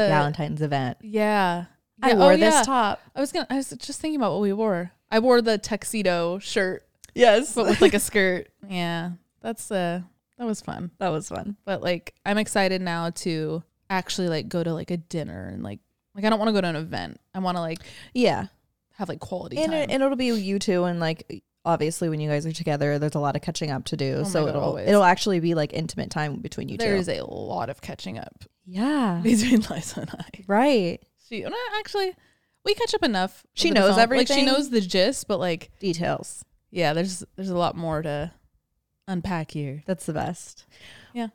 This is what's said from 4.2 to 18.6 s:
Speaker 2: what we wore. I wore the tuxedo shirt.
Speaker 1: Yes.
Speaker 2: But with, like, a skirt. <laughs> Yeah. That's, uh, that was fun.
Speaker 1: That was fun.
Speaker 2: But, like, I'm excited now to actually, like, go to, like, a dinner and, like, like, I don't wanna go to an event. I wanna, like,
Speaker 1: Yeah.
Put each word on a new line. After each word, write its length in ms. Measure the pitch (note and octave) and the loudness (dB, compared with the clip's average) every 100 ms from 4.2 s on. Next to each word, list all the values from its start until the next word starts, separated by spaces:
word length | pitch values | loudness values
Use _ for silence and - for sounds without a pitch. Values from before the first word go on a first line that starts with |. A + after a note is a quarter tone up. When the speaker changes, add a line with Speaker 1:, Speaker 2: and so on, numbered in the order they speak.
| G#3 | 0
Speaker 2:
what 80 | E3+ | 0
we 100 | G3+ | 0
wore. 380 | G3 A3 F3 F3+ _ - | 0 0 -2 -4 _ -2
I 80 | A3 | 2
wore 220 | B3 A#3+ | 6 6
the 160 | A3+ G#3+ | 4 0
tuxedo 800 | - G#3 - A3 F#3+ F3 E3+ F#3 | -2 -6 -4 -2 0 2 0 -4
shirt. 460 | - A3 F#3 F3+ - _ - | -4 0 0 -2 -10 _ -8
Speaker 1:
Yes. 400 | - A#3+ G#3+ C#4+ - | 4 8 8 4 0
Speaker 2:
But 100 | G3+ | 2
with, 140 | G#3 | 6
like, 120 | F4+ | 6
a 60 | G#3 | 6
skirt. 500 | - G#3+ F#3+ F3+ - _ | 0 2 2 0 -6 _
<laughs> 120 | G3 | -8
Yeah. 420 | F#3 E3+ E3+ F3 F3 _ _ | -4 -2 -2 -4 -8 _ _
That's, 300 | A3 A3+ - | -10 -10 -4
uh, 300 | G3+ F3 F3 F3+ _ _ - | -2 -2 -2 -8 _ _ -8
that 80 | A#3+ | -6
was 160 | G#3 | -6
fun. 300 | - - F3 - | -6 -10 -10 -6
Speaker 1:
That 100 | F#3 | -4
was 180 | D#3 - | -2 -6
fun. 260 | - G3+ G3+ - | -8 -8 -10 -6
Speaker 2:
But, 160 | F3+ | -4
like, 320 | - F3 - - G3 | -2 -4 -6 -10 -2
I'm 120 | G#3 | -2
excited 440 | G#3+ G#3+ F#3+ F#3 | 0 0 2 0
now 280 | F3+ E3+ E3 | -2 -4 -4
to 520 | E3 F3+ D#3+ D#3 D#3+ - _ - | -4 -4 -4 -4 -6 -10 _ -6
actually, 400 | F#3+ F3+ - F3 | -4 -4 -4 -2
like, 180 | D#3 - | -2 -4
go 160 | F3 | -4
to, 100 | E3 | -2
like, 180 | E3 - | -4 -6
a 60 | F3 | -8
dinner 520 | D#3+ E3+ - F2 F#2 | -6 -8 -8 -8 -10
and, 120 | F#2+ | -10
like, 160 | G2+ G#2+ _ _ _ G3+ | -10 -12 _ _ _ -4
like, 80 | G#3+ | 0
I 40 | |
don't 100 | A3 | 2
wanna 140 | A3 | 2
go 80 | G3+ | 0
to 60 | F3+ | 0
an 80 | D#3 | -2
event. 440 | D#3+ G#2+ E2+ - _ | -6 -8 -8 -12 _
I 60 | F#3+ | -6
wanna, 200 | F#3 F3+ | -2 -2
like, 180 | E3 E3 - - - | -4 -8 -12 -20 -8
Speaker 1:
Yeah. 340 | B3 A3 D3 G3 _ | 2 2 2 -4 _